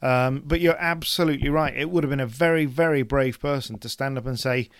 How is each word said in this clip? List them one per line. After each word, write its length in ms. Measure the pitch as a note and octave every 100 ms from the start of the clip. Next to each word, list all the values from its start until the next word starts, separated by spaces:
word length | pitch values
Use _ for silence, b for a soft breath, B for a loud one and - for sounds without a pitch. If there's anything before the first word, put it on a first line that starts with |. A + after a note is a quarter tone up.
Um, 420 | C3 B2+ B2+ C#3 C#3+
but 140 | E3+
you're 180 | E3+ E3
absolutely 720 | E3+ E3 - - D#3+ C#3 C#3+
right. 260 | D3+ D3 B2
It 140 | D#3
would 140 | F3
have 40 | C#3+
been 100 | C#3
a 60 | A#2+
very, 380 | B2 E3+ D#3+
very 380 | D3 C#3 E3 C#3+
brave 360 | A2+ C#3 C3 -
person 400 | C#3+ C#3 - A2
to 80 | A#2
stand 260 | - C3+ C3
up 80 | B2
and 120 | A#2+
say, 300 | C3 B2+ A#2